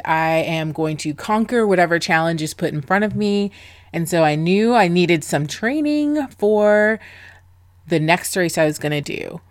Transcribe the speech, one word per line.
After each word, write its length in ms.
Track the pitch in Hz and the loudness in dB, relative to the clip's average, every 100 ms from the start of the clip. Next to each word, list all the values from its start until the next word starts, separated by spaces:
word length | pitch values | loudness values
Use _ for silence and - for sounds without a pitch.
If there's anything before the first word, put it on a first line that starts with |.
| - | -2
I 320 | 160 160 160 | 0 2 0
am 340 | 160 160 156 | 0 -4 -4
going 240 | 151 156 156 | -4 -4 -4
to 140 | 156 | -8
conquer 540 | 143 - 214 220 240 214 | -8 -2 -2 0 0 2
whatever 320 | 180 170 170 | 2 2 0
challenge 420 | - 165 165 165 | 0 0 0 -2
is 140 | 156 | -4
put 180 | - 165 | -4 -4
in 80 | 151 | -4
front 240 | 139 190 | -2 0
of 100 | 208 | 0
me. 360 | 196 208 202 202 - - - - | -2 -2 0 -2 -8 -20 -20 -10
And 160 | 170 160 | -6 -2
so 140 | 170 | 2
I 120 | 156 | 2
knew 400 | 151 165 190 226 | 2 2 2 4
I 140 | 240 180 | 4 4
needed 360 | 175 175 170 | 2 2 2
some 220 | - 151 147 | 0 -4 -4
training 800 | - 220 302 294 302 294 302 262 - | -6 -4 -2 -2 0 0 -2 -4 -2
for 640 | 208 214 208 208 214 220 - - - - _ _ _ _ - | 0 2 4 4 2 0 -6 -20 -20 -20 _ _ _ _ -2
the 140 | 165 | 0
next 360 | 156 180 - 196 | 2 0 0 -2
race 200 | 170 165 | -2 0
I 100 | 156 | 0
was 120 | 151 | 0
gonna 220 | 151 147 | -4 -4
do. 400 | 143 - 50 165 - | -6 -8 -10 -14 -16